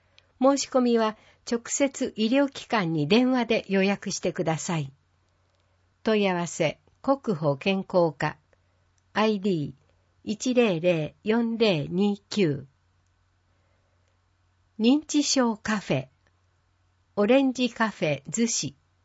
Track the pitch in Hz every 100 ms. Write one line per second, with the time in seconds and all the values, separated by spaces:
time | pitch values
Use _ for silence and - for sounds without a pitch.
0 | _ _ _ - 262 277 - 262 240 233
1 | 220 214 _ _ - 233 - - 277 -
2 | 254 - 220 269 277 - - 226 165 160
3 | 147 220 254 254 233 220 - 190 196 196
4 | 202 - 185 165 165 156 - 160 135 -
5 | _ _ _ _ _ _ _ _ _ _
6 | 226 214 196 175 170 - 151 - _ _
7 | - 277 - 151 156 139 196 190 - 185
8 | 170 - 151 - _ _ _ _ _ _
9 | _ 196 220 208 202 170 143 - _ _
10 | _ _ - 208 254 240 226 165 180 165
11 | 151 _ 208 226 233 226 220 160 147 175
12 | 202 202 - 208 165 139 135 _ _ _
13 | _ _ _ _ _ _ _ _ _ _
14 | _ _ _ _ _ _ _ - 226 302
15 | - 294 285 269 240 208 - 214 - 139
16 | - _ _ _ _ _ _ _ _ _
17 | _ - 208 269 262 254 247 - 220 -
18 | 160 139 - 214 226 - 143 - _ _